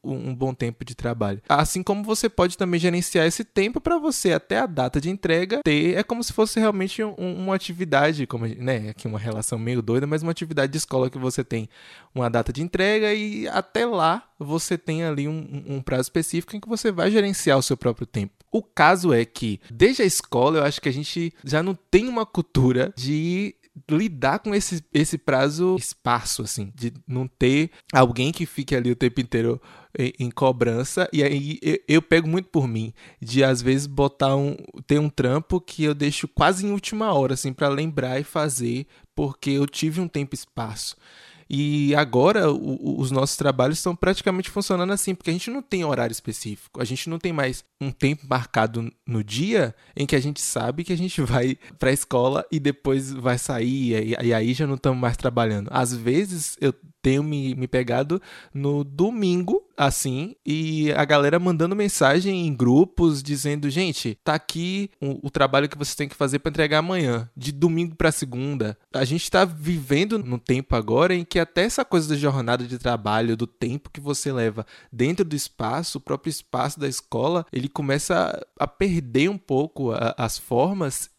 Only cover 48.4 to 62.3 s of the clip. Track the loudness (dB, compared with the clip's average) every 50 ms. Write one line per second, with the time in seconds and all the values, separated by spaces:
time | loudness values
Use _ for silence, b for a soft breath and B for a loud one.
48.4 | -2 -2 0 0 0 0 -2 -4 -6 -6 _ _ _ -4 -4 -4 -4 -4 -4 -2
49.4 | -2 2 2 2 0 0 -4 b b b b -4 -2 0 0 0 0 -2 -4 -4
50.4 | -6 -4 -4 -2 -2 -2 -4 -4 -4 -4 -2 -2 -2 -4 -2 -2 0 0 2 2
51.4 | 2 0 -2 B B B B _ 0 2 2 0 -2 _ 0 2 2 2 2 0
52.4 | -2 -2 -4 0 0 0 -2 0 0 0 0 0 -2 -4 -10 -4 0 0 0 0
53.4 | -2 -4 -2 -2 0 0 0 0 0 0 0 0 0 -2 -2 0 2 2 2 2
54.4 | 2 0 0 0 0 -2 -2 0 0 0 0 2 0 -2 -2 0 -2 0 0 2
55.4 | 0 0 0 -2 -4 -2 -2 0 0 0 -2 -2 0 2 2 2 0 0 -4 -6
56.4 | -6 -8 -6 0 0 0 0 _ -14 -20 _ _ 0 2 2 2 2 0 -2 -2
57.4 | -2 -4 -4 -4 -4 -2 0 -2 0 0 0 0 0 0 -2 -4 B B B B
58.4 | B B B -4 -2 0 0 0 -2 -4 0 0 0 0 2 0 2 2 2 2
59.4 | 2 0 0 -2 -2 _ _ 0 0 2 2 0 -4 -4 -4 -4 -6 -8 -10 _
60.4 | _ -4 -2 -2 -2 -2 0 0 0 2 2 2 2 4 4 4 6 4 4 4
61.4 | 2 2 2 2 2 0 0 0 0 -2 2 4 4 6 6 4 2 0